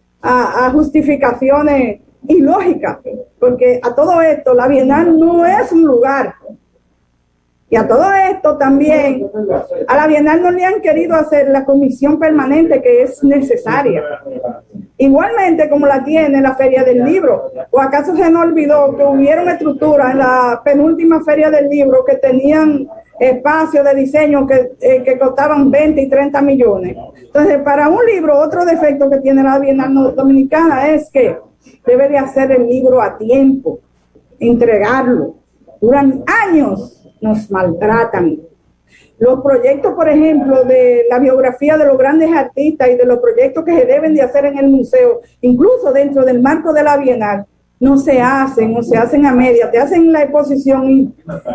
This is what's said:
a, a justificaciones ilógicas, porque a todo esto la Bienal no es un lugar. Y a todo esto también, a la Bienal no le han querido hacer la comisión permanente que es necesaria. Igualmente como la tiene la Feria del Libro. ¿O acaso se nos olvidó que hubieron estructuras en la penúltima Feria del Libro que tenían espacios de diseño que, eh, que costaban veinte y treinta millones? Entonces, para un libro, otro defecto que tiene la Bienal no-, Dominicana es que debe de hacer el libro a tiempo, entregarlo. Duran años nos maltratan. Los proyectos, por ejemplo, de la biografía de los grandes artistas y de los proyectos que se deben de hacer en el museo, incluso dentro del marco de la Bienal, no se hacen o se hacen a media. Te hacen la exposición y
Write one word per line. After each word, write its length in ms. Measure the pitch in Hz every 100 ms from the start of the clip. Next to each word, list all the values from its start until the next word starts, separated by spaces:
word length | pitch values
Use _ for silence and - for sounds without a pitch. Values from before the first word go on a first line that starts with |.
| _ _
a, 440 | - 254 220 226 254
a 60 |
justificaciones 1300 | 294 311 302 294 277 262 240 269 285 294 277 233 202 _ _ 269
ilógicas, 680 | 330 277 381 359 262 - - - - - _
porque 400 | 247 247 247 247
a 140 | 247 247
todo 260 | 320 339
esto 320 | 320 294 262
la 140 | 247 262
Bienal 500 | 269 262 294 339 320
no 280 | 330 339 339
es 260 | 415 -
un 140 | 330 311
lugar. 480 | 240 269 277 - - - - _ _ _ _ _ _ _ _ _ _ _
Y 80 | 226
a 100 | -
todo 240 | 240 381
esto 460 | 392 381 381 302 277
también, 720 | 277 277 302 277 277 254 202 214 196 - - 523 -
a 80 | 277
la 100 | 311
Bienal 360 | 302 302 330
no 100 | 359
le 140 | 359 359
han 160 | 415
querido 340 | 330 311 339 320
hacer 320 | 302 294 277
la 160 | 269
comisión 560 | 269 277 262 - 277 311
permanente 640 | 320 302 269 302 330 262
que 220 | 247 240
es 200 | 262 -
necesaria. 800 | 277 285 277 240 220 262 254 160 147 147 269 127 - - - - - -
Igualmente 720 | 269 277 403 453 370 320 302
como 180 | 285 285
la 160 | 269
tiene 380 | 285 320 294 277
la 120 | 269
Feria 300 | 262 262 262
del 180 | 254 247 262
Libro. 440 | 370 294 185 175 - -
¿O 80 | 254
acaso 340 | 269 285 285
se 160 | 330 339
nos 140 | 339
olvidó 500 | 339 320 294 294 277 277
que 80 | 277
hubieron 420 | 269 277 320 359
estructuras 640 | 330 311 269 302 285 254
en 60 | 269
la 440 | 254 254 247 240 285
penúltima 580 | 285 311 320 330 320
Feria 260 | 311 302 302
del 200 | 302 285
Libro 340 | 285 269 262
que 140 | 254 269
tenían 720 | 269 254 277 311 311 277 277 - - -
espacios 680 | 254 254 269 320 320 285 277
de 100 | 277
diseño 500 | 269 294 302 285 269
que, 280 | 262 247 -
eh, 200 | 254 254
que 160 | 254 254
costaban 540 | 262 262 302 294 269
veinte 300 | 285 302 302
y 80 | 269
treinta 320 | 269 277 277
millones? 560 | 277 269 233 190 180 - - -
Entonces, 340 | - 285 294 285
para 280 | 285 285 294
un 180 | 403 466
libro, 320 | 381 311 285
otro 280 | 311 349 349
defecto 440 | 330 302 277 277
que 120 | 269
tiene 220 | 262 269
la 140 | 269 277
Bienal 340 | 277 269 269
no-, 180 | 269 262
Dominicana 800 | 262 269 269 269 311 330 262 294
es 200 | 302 302
que 280 | 269 214 - - _ _ _ -
debe 240 | 247 277
de 80 | 285
hacer 340 | 269 269 269
el 160 | 254 233
libro 340 | 254 254 254
a 160 | 208 -
tiempo, 640 | 220 269 269 269 160 - _ _ _ _ _ _
entregarlo. 960 | 233 233 233 208 208 262 247 196 - - _ _ _ _
Duran 460 | 220 277 269 262 -
años 720 | 440 403 320 226 196 - _ _ _
nos 280 | 220 214 -
maltratan. 840 | 190 180 165 208 226 - 190 175 311 - _ _ _ _ _ _ -
Los 220 | 240 262
proyectos, 520 | 277 254 254 285 381
por 160 | 339 311
ejemplo, 540 | 302 311 302 269 262 254
de 380 | 254 247 240 233
la 100 | 247
biografía 580 | 269 262 262 247 294 311
de 80 | 285
los 120 | 262
grandes 340 | 262 320 320 320
artistas 540 | 247 - 302 311 254
y 80 | 247
de 80 | 247
los 140 | 240
proyectos 440 | 233 233 269 320
que 140 | 339 330
se 80 | 494
deben 300 | 285 320 302
de 80 |
hacer 220 | 247 285 285
en 120 | 277
el 100 | 277
museo, 540 | 269 - 254 247 - - _
incluso 520 | 247 247 381 508 311
dentro 320 | 269 285 277 254
del 160 | 247
marco 320 | 262 320 330
de 100 | 302
la 140 | 294 285
Bienal, 480 | 262 226 208 202 202 _ _ _
no 180 | 262 269
se 220 | 294 254
hacen 560 | 240 269 269 - 220 233
o 60 |
se 160 | 233 226
hacen 280 | 240 285 285
a 80 |
media. 360 | 247 254 240 233
Te 60 | 233
hacen 340 | 285 349 330
la 120 | 311
exposición 680 | 277 294 285 277 277 262 269
y 240 | 269 - - - 170 -